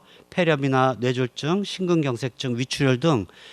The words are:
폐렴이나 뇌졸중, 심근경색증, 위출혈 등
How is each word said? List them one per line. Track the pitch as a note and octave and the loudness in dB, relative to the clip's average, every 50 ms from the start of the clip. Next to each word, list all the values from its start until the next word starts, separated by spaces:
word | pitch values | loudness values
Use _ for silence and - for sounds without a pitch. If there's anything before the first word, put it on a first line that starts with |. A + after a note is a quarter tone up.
| _ _ - - - _ | _ _ -20 -20 -20 _
폐렴이나 | - - F3+ D#3+ D#3 C#3+ C#3 C#3 C3+ C3 C3 C3 B2+ G2 | -2 0 2 2 2 2 2 0 2 4 2 2 0 0
뇌졸중, | A#2 B2+ C3 B2 C3 A#2+ - - - D3 F3 G3+ G3+ | -2 -2 0 0 -2 -4 -4 -6 -4 -2 -2 -2 -2
심근경색증, | - - - F#3 F3 F3 E3 D3+ C#3 B2 A2+ - B2+ - - - C3 A#2+ A#2 | -4 -6 -6 -2 0 0 2 0 0 -2 -4 -4 -6 -8 -6 -6 -4 -4 -4
위출혈 | C3 - - - C#3+ C3+ B2+ A#2+ | -4 -4 -2 0 2 2 2 2
등 | C3+ E3 D3+ A2+ F#2 - - - - - | 2 2 2 2 0 -4 -10 -20 -20 -20